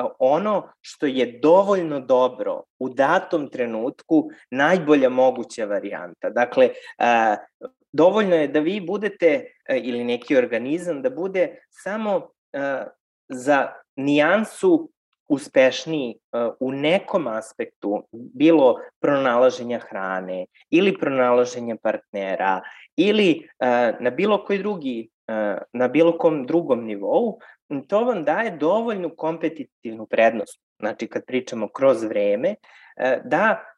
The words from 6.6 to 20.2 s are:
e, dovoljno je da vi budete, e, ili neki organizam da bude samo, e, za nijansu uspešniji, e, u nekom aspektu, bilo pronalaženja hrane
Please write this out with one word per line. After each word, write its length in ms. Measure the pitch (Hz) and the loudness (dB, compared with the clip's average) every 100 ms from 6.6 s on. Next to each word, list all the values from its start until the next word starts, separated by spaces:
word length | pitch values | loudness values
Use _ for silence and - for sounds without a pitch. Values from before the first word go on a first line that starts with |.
| 123 | 2
e, 80 | - - - 120 117 113 104 - _ - _ _ | 2 -12 -2 2 4 2 0 -6 _ -20 _ _
dovoljno 440 | 143 180 214 196 165 | 2 4 4 2 2
je 120 | 143 | 2
da 120 | 151 | 0
vi 220 | 160 208 | -2 -4
budete, 640 | 170 196 202 - 165 135 - _ - | -4 -4 -6 2 2 2 -4 _ -6
e, 80 | 131 | -4
ili 260 | 120 120 | -4 -4
neki 340 | 120 120 - 135 | -4 -4 0 2
organizam 640 | 117 113 131 170 175 143 | 2 -2 -4 -4 -4 -4
da 80 | 131 | -6
bude 460 | 147 190 185 160 - _ | -4 -4 -2 -4 -6 _
samo, 600 | - 185 220 214 180 127 _ _ | -14 -10 -6 -4 -4 -6 _ _
e, 300 | 139 139 262 - - _ _ - | -8 -6 -6 -10 -16 _ _ -16
za 380 | 127 131 139 - - _ 139 | -4 0 0 0 -8 _ -6
nijansu 960 | 139 147 156 208 214 - 190 165 160 _ _ _ - | 0 2 4 2 -2 0 2 2 0 _ _ _ -4
uspešniji, 840 | 139 - 135 131 - 160 156 120 | -4 0 4 4 2 -6 -6 -6
e, 380 | - _ 120 113 - | -10 _ -4 -4 -4
u 120 | 131 | -6
nekom 560 | 139 151 196 - 185 127 | -2 0 0 -2 -4 -4
aspektu, 760 | 110 - - 113 _ 101 104 - | -6 -8 -10 -12 _ -6 -6 -8
bilo 680 | 117 123 127 160 160 127 - - _ | -18 -12 2 4 6 6 4 -4 _
pronalaženja 800 | 147 139 135 120 127 123 120 117 - | 0 2 2 4 4 2 -4 -8 -8
hrane 560 | 104 95 92 | -8 -6 -6